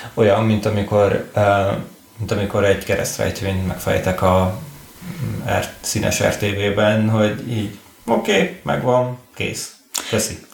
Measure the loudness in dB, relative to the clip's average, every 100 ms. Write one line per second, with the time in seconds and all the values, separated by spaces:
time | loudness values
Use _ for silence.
0 | -12 2 4 4 4 2 2 -2 2 4
1 | 4 2 -2 0 4 4 2 -2 -6 -16
2 | -20 -10 -4 -2 0 2 2 2 0 -2
3 | -2 -2 -4 -2 -2 -2 -2 -2 -2 0
4 | 0 0 2 4 2 -2 -10 -16 -20 -18
5 | -14 -8 -6 -4 -2 -2 -2 -8 -6 -2
6 | -2 0 0 0 -2 -2 -2 2 2 4
7 | 2 4 2 0 -4 -4 -4 -8 -20 -16
8 | -2 0 2 0 0 -4 -4 -2 2 2
9 | 0 -4 -16 -8 -6 -6 -12 -16 _ -8
10 | -2 -2 -2 -6 -14